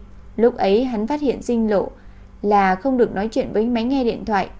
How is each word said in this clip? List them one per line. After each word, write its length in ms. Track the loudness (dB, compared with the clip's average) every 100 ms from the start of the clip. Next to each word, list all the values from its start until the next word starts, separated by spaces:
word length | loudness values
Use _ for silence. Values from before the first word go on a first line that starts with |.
| -10 -20 -10 2
"Lúc 200 | 2 4
ấy 280 | 2 2
hắn 220 | 2 -2 -2
phát 140 | -2
hiện 220 | -2 -2
sinh 280 | -2 0 2
lộ 200 | 2 0 -8 -20 -20 -20 -6
là 320 | 2 4 4
không 220 | 2 0 2
được 180 | 2
nói 140 | 0 -4
chuyện 240 | -2 -2
với 140 | 0 0
máy 180 | 0
nghe 200 | 0 0
điện 200 | 0 -2
thoại, 240 | -2 -2 -2